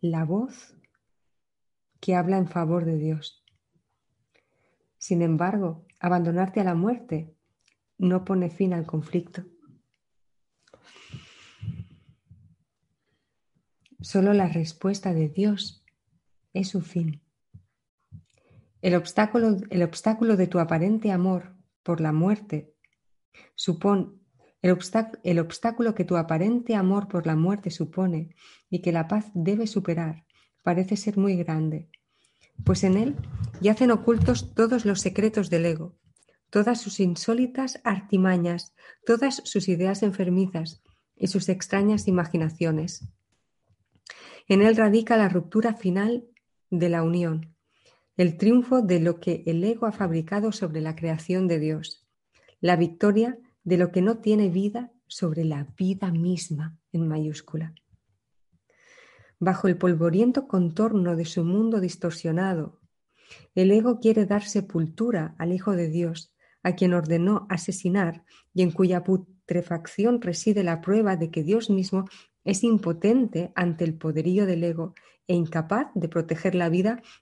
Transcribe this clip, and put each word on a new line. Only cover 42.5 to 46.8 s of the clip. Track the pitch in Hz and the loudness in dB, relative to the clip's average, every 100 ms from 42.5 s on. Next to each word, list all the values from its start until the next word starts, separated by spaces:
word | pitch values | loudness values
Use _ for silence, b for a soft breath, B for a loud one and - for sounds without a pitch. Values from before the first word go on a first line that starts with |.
| 160 165 156 175 - - - _ _ _ _ _ _ _ _ - B B B - | -2 -2 -2 -4 -10 -16 -18 _ _ _ _ _ _ _ _ -20 B B B 2
En | 196 | 6
él | 214 226 | 6 6
radica | 214 220 220 226 | 6 4 4 4
la | 196 | 4
ruptura | 180 165 220 233 | 2 0 0 0
final | 220 185 185 214 240 - _ _ _ _ | 0 -2 0 0 -2 -6 _ _ _ _
de | 175 | -2